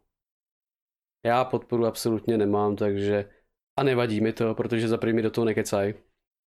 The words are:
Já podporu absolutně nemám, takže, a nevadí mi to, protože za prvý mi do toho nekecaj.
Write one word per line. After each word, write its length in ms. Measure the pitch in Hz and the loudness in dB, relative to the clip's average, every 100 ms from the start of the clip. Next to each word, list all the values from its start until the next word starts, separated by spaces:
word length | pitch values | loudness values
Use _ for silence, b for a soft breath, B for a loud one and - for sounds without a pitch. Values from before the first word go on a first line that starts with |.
| _ _ _ _ _ _ _ _ _ _ _ _ 117 | _ _ _ _ _ _ _ _ _ _ _ _ 0
Já 180 | 123 | 2
podporu 420 | 127 120 - 117 117 | 2 -2 -2 0 0
absolutně 520 | - 117 110 117 113 | 0 -2 -2 0 0
nemám, 380 | 104 104 104 104 | 2 2 0 0
takže, 540 | 107 101 101 104 101 b b _ _ - | 0 0 0 0 -2 b b _ _ -2
a 40 | |
nevadí 380 | 139 123 120 104 | 0 2 0 0
mi 120 | 110 | 0
to, 220 | 110 113 | 0 -2
protože 340 | 110 113 117 113 | -2 -2 0 0
za 100 | 113 | 0
prvý 140 | 113 | 2
mi 100 | 113 | 2
do 80 | 110 | 0
toho 140 | 117 | 0
nekecaj. 500 | 113 107 104 104 101 104 _ _ _ _ | 0 0 0 0 -2 -4 _ _ _ _